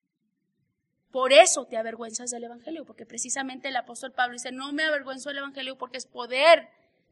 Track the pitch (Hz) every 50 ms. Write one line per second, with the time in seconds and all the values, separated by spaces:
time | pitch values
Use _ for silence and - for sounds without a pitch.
0 | _ _ _ _ _ _ _ _ _ _ _ _ _ _ _ _ _ _ _ _
1 | _ _ - 262 254 254 269 294 359 359 - 302 247 - 240 226 226 233 - 220
2 | 233 226 220 - 247 240 240 240 233 233 240 240 240 311 330 320 269 - 220 -
3 | 226 - - 233 - 254 - 277 269 262 254 247 - 277 262 247 233 - 240 -
4 | - 262 - - 254 247 240 240 - 262 254 254 269 285 285 294 311 320 302 285
5 | 269 269 262 262 254 285 285 277 277 277 277 277 262 254 262 262 254 247 - 262
6 | 247 _ - 247 240 233 247 262 285 320 339 302 - - _ _ _ _ _ _
7 | _ _